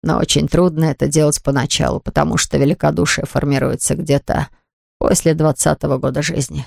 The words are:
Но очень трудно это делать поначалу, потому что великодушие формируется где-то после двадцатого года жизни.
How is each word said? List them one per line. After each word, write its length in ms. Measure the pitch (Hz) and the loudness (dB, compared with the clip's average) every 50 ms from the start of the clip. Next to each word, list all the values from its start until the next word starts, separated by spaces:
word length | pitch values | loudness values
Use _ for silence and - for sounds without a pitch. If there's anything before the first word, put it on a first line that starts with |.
Но 160 | - 160 160 - | 0 0 0 0
очень 280 | - - - 147 151 | 0 0 0 0 0
трудно 380 | - - 165 180 180 156 156 160 | 2 2 2 2 2 2 0 0
это 240 | 156 135 - 139 139 | 0 0 0 -2 0
делать 340 | 143 156 151 147 147 - | 2 2 2 2 0 0
поначалу, 580 | _ 143 139 139 - - - - 147 - - 143 | _ -2 0 0 -2 -2 -2 0 0 -2 -2 -4
потому 360 | _ - - - 147 156 - | _ -2 -2 0 0 0 0
что 220 | - - - - 143 | -2 -2 0 0 2
великодушие 680 | 139 139 180 - - 151 156 165 170 147 - - - | 2 2 0 0 0 0 0 0 0 0 0 -4 -4
формируется 720 | - - 147 143 143 139 135 135 131 131 131 - - - | -4 -2 -2 0 0 0 0 0 -2 -2 -4 -2 -4 -4
где-то 520 | - 180 147 139 143 - - - - 143 - - _ _ _ _ _ _ _ _ _ | -4 0 0 0 0 0 -2 -2 -2 -4 -6 -10 _ _ _ _ _ _ _ _ _
после 340 | - - 185 - - 165 | 0 2 2 2 2 2
двадцатого 640 | 160 160 156 156 147 - - 156 151 - - 151 135 | 2 4 2 0 2 2 0 0 0 0 -2 -2 -2
года 240 | 131 135 135 135 147 | 0 -2 -2 -2 -2
жизни. 460 | 147 151 165 139 131 - 151 143 127 | -4 -2 -2 -4 -4 -4 -6 -10 -10